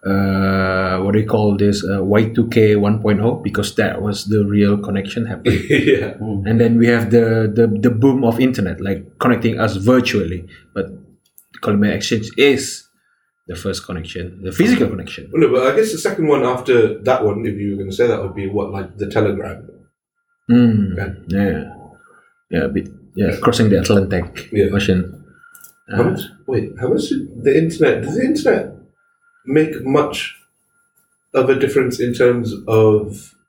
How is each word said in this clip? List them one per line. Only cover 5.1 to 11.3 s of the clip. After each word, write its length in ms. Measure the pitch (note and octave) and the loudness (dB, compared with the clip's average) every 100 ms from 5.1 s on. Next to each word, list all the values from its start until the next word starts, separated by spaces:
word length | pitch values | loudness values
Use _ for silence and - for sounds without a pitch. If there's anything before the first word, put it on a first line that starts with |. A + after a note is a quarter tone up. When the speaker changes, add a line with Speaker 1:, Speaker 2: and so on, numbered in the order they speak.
| - G#2+ | -6 -6
Speaker 1:
happening. 340 | - - - | -2 0 0
Speaker 2:
<laughs> 40 | - | 2
Yeah. 460 | C#3+ B2 - - - | 2 4 2 0 -8
Speaker 3:
Mm. 260 | G#2+ G2+ G2 | -6 -4 0
Speaker 1:
And 120 | A2+ | 2
then 180 | A#2 A#2 | 4 4
we 80 | A#2 | 4
have 240 | A#2 G#2+ | 4 4
the, 400 | A#2 A2+ A2+ A2 | 4 4 2 0
the, 120 | G#2 A2+ | 2 2
the 240 | G#2 B2 | 2 0
boom 340 | G#2+ C3+ C3 | 2 2 4
of 160 | A#2+ A#2 | 0 2
internet, 400 | B2+ B2+ F#2+ D#2+ | 0 0 -4 -4
like, 380 | G2 G2 - _ | -6 -6 -8 _
connecting 400 | - - - - | 0 2 0 0
us 180 | A2 F#2+ | -2 0
virtually. 680 | G2+ B2+ - G#2 F2 F2+ E2+ - _ | 2 2 2 -2 -2 -8 -12 -20 _
But 120 | - F#2+ - - _ _ | -8 -8 -10 -20 _ _